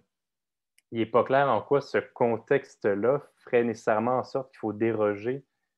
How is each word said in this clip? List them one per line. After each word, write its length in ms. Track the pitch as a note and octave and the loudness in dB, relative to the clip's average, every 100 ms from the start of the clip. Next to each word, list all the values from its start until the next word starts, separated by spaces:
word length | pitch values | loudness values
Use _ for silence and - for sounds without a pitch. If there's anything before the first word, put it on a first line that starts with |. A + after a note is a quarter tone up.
| - _ _ _ _ _ _ _ _ | -16 _ _ _ _ _ _ _ _
il 100 | A#2 | -4
est 40 | A2 | 0
pas 180 | A#2+ | 2
clair 260 | A2 C3+ C#3 | 2 2 2
en 120 | A2 | 0
quoi 200 | - C#3 | 0 -2
ce 160 | - G#2 | 0 -4
contexte-là 1200 | - - A#2+ A2+ - C#3 - - G#2+ G2+ A2+ C#3 - _ | -4 -2 0 0 0 -2 -2 -4 -2 0 0 0 -4 _
ferait 260 | - B2 | -2 0
nécessairement 540 | A#2+ A2 - G#2+ A#2 B2+ | 0 -2 -2 0 0 -2
en 60 | |
sorte 280 | A#2+ C3+ C3 | -4 -8 -10
qu'il 80 | - | -8
faut 140 | A2 | -8
déroger 720 | G#2 A2+ A2 G#2 G2+ A2 C#3 - _ _ | -2 0 2 0 0 -6 -8 -12 _ _